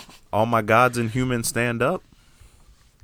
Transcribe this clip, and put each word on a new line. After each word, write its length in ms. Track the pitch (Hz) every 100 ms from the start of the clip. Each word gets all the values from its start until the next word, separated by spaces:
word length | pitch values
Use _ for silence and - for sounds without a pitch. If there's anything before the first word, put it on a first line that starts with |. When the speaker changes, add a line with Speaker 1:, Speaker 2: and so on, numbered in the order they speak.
| - -
Speaker 1:
<laughs> 180 | _
Speaker 2:
All 120 | 101 117
my 160 | 113
gods 360 | 107 110 127 120
and 120 | 113
humans 360 | 120 127 123 117
stand 340 | 120 120 117
up. 220 | 123 180 - _ _ - - _ _ _ _ _